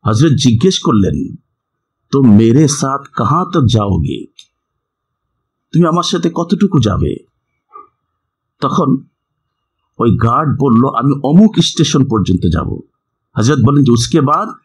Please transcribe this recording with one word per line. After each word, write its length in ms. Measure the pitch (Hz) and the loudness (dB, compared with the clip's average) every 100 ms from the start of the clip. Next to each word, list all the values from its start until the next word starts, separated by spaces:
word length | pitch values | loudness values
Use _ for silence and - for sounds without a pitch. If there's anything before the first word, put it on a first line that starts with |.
হযরত 280 | 101 110 156 | -2 0 2
জিজ্ঞেস 460 | 131 131 117 185 190 | 2 2 2 0 0
করলেন, 580 | 170 156 143 - 90 - _ _ _ _ _ _ _ | 0 0 0 -2 -8 -14 _ _ _ _ _ _ _
"তো 120 | 139 | 2
মেরে 460 | 131 104 113 123 151 | 4 6 6 4 2
সাথ 320 | 147 135 139 - | 0 -4 -6 -8
কাহা 300 | - - 156 180 | -6 -2 -2 -2
তক 100 | 180 131 | 0 0
যাওগে? 580 | 113 101 87 71 57 - _ _ _ _ _ _ _ _ _ _ _ _ _ _ | 0 0 -2 -4 -8 -14 _ _ _ _ _ _ _ _ _ _ _ _ _ _
তুমি 140 | 156 175 | -2 0
আমার 160 | 170 | 0
সাথে 280 | 170 180 170 | -4 -4 -4
কতটুকু 440 | 165 170 185 202 151 | -6 -4 -2 0 0
যাবে?" 380 | 107 90 76 - _ _ _ _ _ - - _ _ _ _ _ _ _ | 0 -2 -4 -6 _ _ _ _ _ -20 -20 _ _ _ _ _ _ _
তখন 360 | 143 151 143 - - _ _ _ _ _ _ _ _ _ | -4 -2 -2 -2 -6 _ _ _ _ _ _ _ _ _
ওই 180 | 117 117 | -2 0
গার্ড 420 | 113 127 156 139 | 0 0 -2 -2
বলল, 260 | 139 113 135 | 0 2 0
"আমি 320 | 117 135 139 | -2 -2 -2
অমুক 360 | 131 165 220 - | 2 4 4 2
স্টেশন 460 | - - 151 151 | -2 -2 -2 0
পর্যন্ত 420 | 131 110 90 92 87 | 0 0 0 0 0
যাব।" 260 | 78 - - - _ _ _ _ | -2 -4 -8 -14 _ _ _ _
হযরত 260 | - 110 147 113 | -4 0 2 2
বলেন 180 | 143 | 2
যে, 80 | 127 | 2
"উসকে 280 | 117 117 170 | 2 0 0
বাদ?" 280 | 139 160 226 - | 0 -2 -4 -14